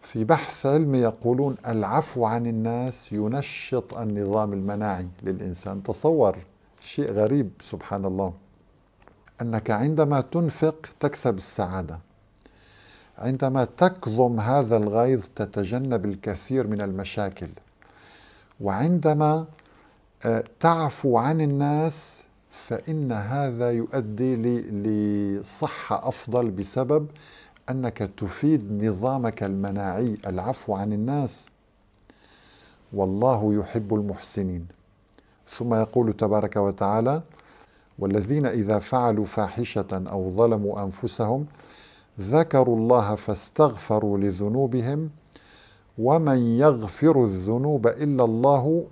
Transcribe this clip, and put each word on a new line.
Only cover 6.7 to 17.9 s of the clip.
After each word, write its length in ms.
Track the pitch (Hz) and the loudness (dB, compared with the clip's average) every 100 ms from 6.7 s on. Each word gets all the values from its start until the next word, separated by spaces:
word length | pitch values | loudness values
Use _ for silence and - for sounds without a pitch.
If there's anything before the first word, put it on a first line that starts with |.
| _ | _
شيء 320 | - - 143 | -10 -6 -2
غريب 380 | 104 107 143 104 - | 0 2 2 -2 -8
سبحان 440 | - 92 - 101 | -14 -14 -8 -4
الله، 280 | 98 95 98 87 _ _ _ _ _ _ - _ _ _ | -4 -2 -4 -6 _ _ _ _ _ _ -20 _ _ _
أنك 280 | 120 113 110 | -4 -2 0
عندما 500 | 107 139 156 143 143 | 0 2 2 2 2
تنفق 680 | 127 170 165 - 160 156 - - | 0 0 -2 2 0 0 -18 -4
تكسب 360 | 143 - 127 98 | -4 0 -2 -2
السعادة، 600 | - - 92 92 82 82 - _ _ _ - _ - - - - _ - | -6 -4 -4 -4 -8 -12 -16 _ _ _ -20 _ -20 -20 -20 -20 _ -6
عندما 460 | 120 131 135 131 | -4 -2 0 2
تكظم 760 | 120 - 180 180 - 110 123 117 | 0 4 2 2 -4 2 2 2
هذا 360 | 107 143 117 113 | 2 2 4 2
الغيظ 500 | 104 110 123 131 - | 2 2 2 2 -2
تتجنب 720 | - 101 104 95 120 135 117 | -8 -6 -2 -2 -2 0 0
الكثير 640 | 101 95 107 95 - 131 107 | -2 -4 -6 -8 -2 -2 0
من 140 | 104 | -2
المشاكل، 680 | 101 95 98 - 101 95 90 - _ _ - | -4 -6 -6 -4 -6 -6 -14 -14 _ _ -20